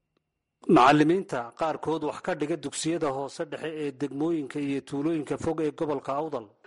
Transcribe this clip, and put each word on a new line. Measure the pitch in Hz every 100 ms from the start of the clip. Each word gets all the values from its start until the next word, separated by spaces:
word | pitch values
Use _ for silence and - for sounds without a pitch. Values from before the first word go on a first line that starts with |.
| _ _ _ _ _ _
Macallimiinta | - 160 127 151 151 185 180 135 120 -
qaarkood | 160 139 147 156
wax | 147 -
ka | -
dhiga | 165 147 165
dugsiyada | 139 - 156 165 151
hoose | 135 135 -
dhexe | 160 147 156
ee | 156 147
degmooyinka | 127 139 139 160 165 131 147
iyo | 139 139
tuulooyinka | 131 139 151 165 135 139
fog | 165 160
ee | 151
gobolka | 139 156 139 -
Awdal | 139 156 135 104 _